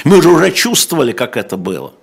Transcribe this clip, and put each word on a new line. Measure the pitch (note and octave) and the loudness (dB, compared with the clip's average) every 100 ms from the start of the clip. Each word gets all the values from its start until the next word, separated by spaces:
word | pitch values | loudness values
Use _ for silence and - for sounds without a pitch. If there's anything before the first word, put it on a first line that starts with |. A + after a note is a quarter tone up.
Мы | C#3+ F#3 | 2 4
же | E3+ | 6
уже | E3+ F#3 | 4 2
чувствовали, | F#3 A#3 A#3 - E3 A#2+ | 0 -2 -2 -2 -2 -2
как | - A#2+ A#2 | -4 -6 -6
это | G2+ F#2+ | -8 -8
было. | F#2 E2 C#2 - | -8 -8 -12 -18